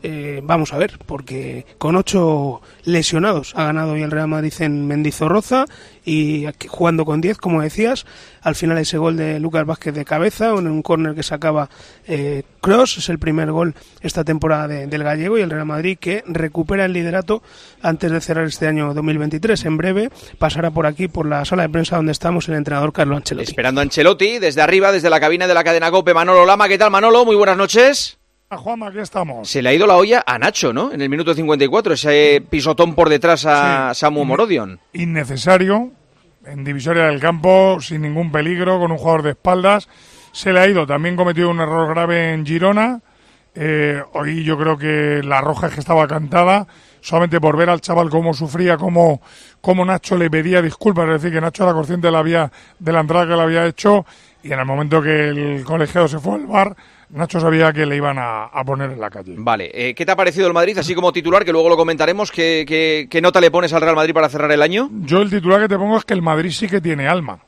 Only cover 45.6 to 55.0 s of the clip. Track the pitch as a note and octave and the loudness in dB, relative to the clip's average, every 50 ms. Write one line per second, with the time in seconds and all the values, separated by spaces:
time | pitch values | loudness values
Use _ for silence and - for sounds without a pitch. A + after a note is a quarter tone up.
45.6 | - E3 - - C3+ - E3+ D#3+ D#3 C3+ D3+ D#3 D#3 C#3 D#3 F3 F3 F3+ F#3+ G3+ | -4 -6 -6 -8 -2 0 2 2 2 2 -2 -6 -6 0 2 2 4 4 4 2
46.6 | G3 _ _ _ _ _ _ _ _ - E3 E3 F3 E3+ D#3 E3+ D#3 D#3 D3+ D3+ | 0 _ _ _ _ _ _ _ _ -2 0 0 2 2 0 2 2 2 2 2
47.6 | E3+ F3 F3 D#3+ - - F3 E3 E3+ D#3+ C#3+ E3 E3 E3 D#3 B2+ E3 D3 B2+ E3+ | 2 2 2 -2 -2 -2 0 0 0 2 0 0 0 0 -4 -4 -6 -6 -4 -2
48.6 | F3+ F3 E3+ D3+ F#3 F#3 E3+ E3+ E3+ D#3+ D3 B2+ _ - - - - - _ _ | 2 2 2 0 0 0 2 4 4 4 2 0 _ -18 -20 -20 -20 -20 _ _
49.6 | - - F#3 F#3 F3+ F#3 F#3+ F3 - - G3 F3+ E3+ D#3+ D#3 D#3+ D#3 F3 F3+ F3+ | 0 0 0 2 2 0 0 -2 -2 -2 0 0 0 0 0 0 0 2 2 2
50.6 | E3+ D#3+ - - - G#3+ F#3+ E3+ E3 D#3+ D#3+ D3+ C#3+ F3 D#3+ D#3+ D#3+ E3 - - | 2 0 -4 0 0 0 2 2 0 0 0 0 -2 -2 -2 -2 -2 -4 -2 0
51.6 | F#3+ F3+ E3+ D#3+ D#3 C#3 F3 F3 E3 E3+ E3 D#3+ D#3 D#3+ E3 E3+ D#3+ C#3 _ - | 0 0 2 0 -2 -4 -4 0 0 2 2 2 2 2 0 0 0 -2 _ -16
52.6 | - _ _ _ F3+ D#3 E3 E3 D#3 D3+ E3 F3+ F3 E3 E3+ E3+ E3 D#3+ E3 E3+ | -20 _ _ _ -4 0 0 0 0 2 2 0 2 2 2 0 2 2 2 0
53.6 | E3+ E3+ D#3+ - - G3+ G#3 G3+ E3 - - _ _ _ _ _ _ - C#3+ C3+ | 0 0 -4 0 2 2 4 2 2 -4 -18 _ _ _ _ _ _ -8 -6 -4
54.6 | C3 C3+ C#3 C#3+ D3+ D3 D#3 D#3+ | -4 -4 -2 -4 -2 2 0 2